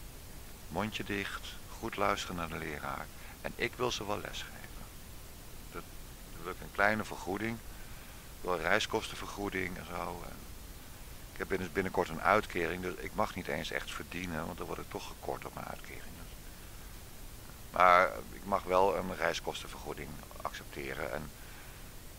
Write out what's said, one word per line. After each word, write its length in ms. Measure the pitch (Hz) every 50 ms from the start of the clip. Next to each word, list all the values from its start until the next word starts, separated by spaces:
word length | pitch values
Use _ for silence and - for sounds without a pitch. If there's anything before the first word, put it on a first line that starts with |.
| - - - - - - - - - - - - - -
Mondje 340 | - 85 104 107 104 - 101
dicht, 440 | - 101 101 98 - - - - - - - - - - -
goed 160 | - 113 -
luisteren 400 | - 101 98 101 98 - - 92
naar 140 | 87 85 80
de 80 | 80 82
leraar. 480 | 80 80 76 71 69 69 67 71 76 76 - - - - - -
En 120 | - 73 73
ik 180 | - - 120 -
wil 160 | - 123 123
ze 140 | - - 110
wel 140 | 98 104 98
lesgeven. 380 | - - - - - - - - - - - - - - - - - - - - - - - - - - - - - -
Dat, 120 | - 85 82 - - - - - - - - - -
dat 100 | 82 82
wil 80 | 90
ik 100 | 90 -
een 100 | 82 78
kleine 320 | - - 101 104 107 107 98
vergoeding, 540 | - 73 - - 87 95 104 110 113 117 113 - - - - - - - - - - - - - - - -
door 180 | - 87 90 85
reiskostenvergoeding 1160 | 78 87 98 107 - - - 110 - - - - 95 87 - - 101 101 95 95 92 90 92 -
en 80 | -
zo. 380 | 87 87 87 87 87 87 87 85
En 100 | - - - - - - - - - - - - - - - - - - - - -
ik 60 | - -
heb 100 | 95 -
binnen-, 240 | 95 92 92 87
binnenkort 380 | 78 95 92 95 - 95 87 82
een 120 | 82 82
uitkering, 600 | - 85 98 107 - - - 90 85 80 87 90
dus 140 | 92 92 -
ik 180 | - - 92 -
mag 220 | 92 107 - -
niet 120 | 92 87 -
eens 240 | 71 80 80 -
echt 200 | - 67 - -
verdienen, 540 | - - 85 - - 87 92 90 82 78 82
want 120 | 90 90 -
dan 100 | 87 82
word 120 | 85 82
ik 100 | - -
toch 180 | - 98 - -
gekort 380 | - - - - 65 - -
op 80 | - -
mijn 140 | - - -
uitkeringen. 400 | - - - - - - - - - - - - - - - - - - - - - - - - - - - - - - - - - - - - - - - -
Maar 400 | - - 90 90 87 90 92 69 52 55 - -
ik 140 | - - -
mag 180 | 101 101 92 -
wel 320 | 87 90 92 95 101 80
een 200 | 87 92 92 90
reiskostenvergoeding 920 | 78 82 85 82 - - 78 76 - - - - - - - 76 - 71 67 71 71 - - - -
accepteren 720 | - - - - - - - 80 69 67 65 67 78 64 62
en, 180 | 76 80 - - - - - - - - - - - - - - - - - -